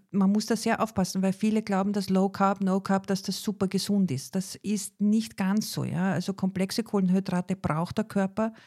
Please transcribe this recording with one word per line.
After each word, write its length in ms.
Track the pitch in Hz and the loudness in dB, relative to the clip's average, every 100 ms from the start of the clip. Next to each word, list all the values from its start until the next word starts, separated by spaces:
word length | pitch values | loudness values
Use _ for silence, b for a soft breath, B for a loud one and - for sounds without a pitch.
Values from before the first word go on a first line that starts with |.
| _ | _
man 200 | 202 196 | 2 4
muss 140 | 208 214 | 4 0
da 100 | 226 | -2
sehr 260 | 226 220 | 0 0
aufpassen, 400 | 185 - 180 190 | -2 0 -2 0
weil 120 | 190 | 0
viele 280 | 190 220 214 | 2 0 0
glauben, 300 | 214 190 196 | 0 0 0
dass 180 | 202 190 | -2 2
Low 200 | 190 196 | 2 2
Carb, 320 | - 196 202 | 2 0 2
No 180 | 190 190 | 0 0
Carb, 260 | 196 196 190 | 2 0 0
dass 140 | 190 | -4
das 220 | - 190 | -2 -6
super 240 | - 196 190 | -4 -2 -2
gesund 440 | 190 - 202 180 | -2 0 2 2
ist. 220 | 131 - | 0 -4
Das 220 | 190 190 - | -6 -6 -8
ist 460 | 190 208 - - | -4 -4 -4 -2
nicht 340 | 208 220 226 - | 2 2 0 -2
ganz 380 | 190 214 214 | 0 2 0
so, 100 | 151 | -4
ja. 300 | 123 160 190 | -2 0 0
Also 180 | 160 180 | 0 -2
komplexe 520 | 196 190 180 190 - | -2 -2 0 -2 -2
Kohlenhydrate 760 | 220 202 185 190 196 180 - 185 | -2 0 4 2 2 -2 -2 -4
braucht 400 | - 156 175 - | -2 -2 -2 -4
der 80 | 220 | -2
Körper, 480 | 202 190 208 220 220 | -2 -2 -2 -4 -6